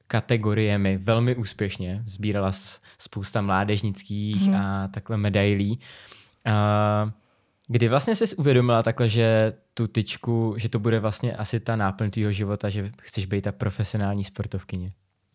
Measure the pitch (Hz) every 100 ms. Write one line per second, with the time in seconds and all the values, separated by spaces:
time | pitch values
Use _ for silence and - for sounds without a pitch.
0 | - 117 - 117 107 104 107 101 98 95
1 | 98 113 120 123 104 - 101 - 90 98
2 | 110 95 104 101 95 95 - - - -
3 | - 104 98 113 98 95 104 101 107 95
4 | - 104 104 104 196 98 98 98 95 101
5 | - 110 104 98 101 101 101 120 - -
6 | - - - _ 117 104 104 104 107 104
7 | 107 - _ _ _ _ - 117 113 131
8 | - 208 226 - 143 123 123 117 113 -
9 | 117 113 113 110 110 - _ - 110 113
10 | 101 - - 117 113 110 113 113 113 113
11 | 107 104 123 - 107 117 - 110 98 95
12 | 107 110 107 101 101 101 104 101 98 -
13 | - - 92 101 101 - 104 95 104 110
14 | 101 101 98 - - 95 - 92 92 -
15 | _ _ _